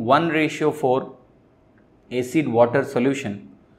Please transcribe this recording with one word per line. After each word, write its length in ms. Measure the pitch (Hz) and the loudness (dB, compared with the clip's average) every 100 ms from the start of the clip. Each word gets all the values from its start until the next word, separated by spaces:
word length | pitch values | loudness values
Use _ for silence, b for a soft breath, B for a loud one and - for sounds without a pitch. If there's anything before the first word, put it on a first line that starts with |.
| 110 | 2
one 220 | 143 165 | 2 2
ratio 360 | 151 151 - 151 | 0 0 0 -2
four 260 | 143 131 131 - - - _ _ _ _ _ _ _ - | 0 0 0 -2 -12 -20 _ _ _ _ _ _ _ -10
acid 380 | 123 123 160 139 | -6 -2 -2 0
water 320 | 117 117 135 131 | 4 4 4 -2
solution 480 | 127 131 135 107 101 - - _ | 0 0 -2 -6 -10 -14 -20 _